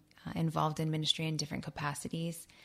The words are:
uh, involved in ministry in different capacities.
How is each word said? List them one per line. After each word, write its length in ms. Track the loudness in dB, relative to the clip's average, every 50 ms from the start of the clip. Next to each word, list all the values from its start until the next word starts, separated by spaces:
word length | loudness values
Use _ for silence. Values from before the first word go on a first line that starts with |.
| -6 _ _ -14 -10
uh, 60 | -4 0
involved 440 | 2 2 2 4 4 2 2 2 2
in 100 | 0 2
ministry 380 | 2 2 2 2 2 2 0 0
in 100 | 0 0
different 260 | -2 -2 -2 -4 -4
capacities. 840 | -6 -4 -2 -2 -2 -2 -2 -4 -4 -4 -2 -2 -4 -4 -6 -10 -14 -18 -20 -20